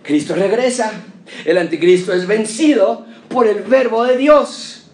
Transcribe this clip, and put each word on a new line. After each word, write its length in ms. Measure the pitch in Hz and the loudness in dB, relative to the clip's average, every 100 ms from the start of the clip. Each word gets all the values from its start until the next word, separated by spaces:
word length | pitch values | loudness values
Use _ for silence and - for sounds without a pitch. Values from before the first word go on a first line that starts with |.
Cristo 320 | - 147 - | -2 -2 -2
regresa. 600 | 165 196 220 254 240 214 190 - - - - | -2 0 0 0 -2 -6 -8 -18 -20 -20 -10
El 140 | - 180 | -2 -2
anticristo 560 | 165 160 175 180 202 | 0 0 2 2 2
es 120 | 180 185 | -4 -2
vencido 800 | 220 220 - 311 247 196 233 - - - | -4 -4 0 2 4 0 -2 -12 -20 -6
por 200 | 254 220 | 0 0
el 160 | 202 | 0
Verbo 420 | 196 262 240 226 247 | 0 0 2 0 0
de 100 | 254 | 2
Dios. 580 | 285 294 240 - - - _ | 4 4 2 -10 -18 -20 _